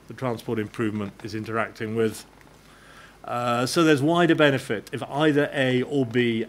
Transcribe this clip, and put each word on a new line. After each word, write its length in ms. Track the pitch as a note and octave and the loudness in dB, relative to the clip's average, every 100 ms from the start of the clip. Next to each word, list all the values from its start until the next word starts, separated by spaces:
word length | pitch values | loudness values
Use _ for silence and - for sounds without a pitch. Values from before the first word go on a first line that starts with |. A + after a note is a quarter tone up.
| - | -20
the 80 | |
transport 460 | A2+ B2+ A2 - A2 | -8 -6 -6 -4 -4
improvement 520 | G#2 - G#2+ G#2+ G2+ - | -4 -4 -4 -4 -8 -10
is 100 | G#2+ | -12
interacting 600 | A2 G#2+ A2+ G2+ - A2 A2+ | -10 -6 -4 -4 -6 -6 -2
with. 280 | A2+ A2+ - - - - - - - - - - | -2 -2 -14 -20 -20 -20 -20 -20 -20 -20 -20 -18
Uh, 400 | - A#2+ B2 A#2+ | -8 -4 -2 0
so 180 | B2+ F3 | 0 2
there's 200 | D#3+ D3 | 4 4
wider 320 | D3 E3+ E3+ | 4 4 4
benefit 560 | E3 D3 C3 - G#2 - | 6 6 4 -2 -6 -6
if 100 | B2+ | -10
either 460 | A#2+ C#3 D#3 C#3+ C#3+ | -6 0 2 2 0
A 300 | D3 C3 B2+ | 0 0 0
or 220 | B2 C#3+ | 0 -2
B 400 | A#2+ B2 A#2+ A2+ | 0 0 0 0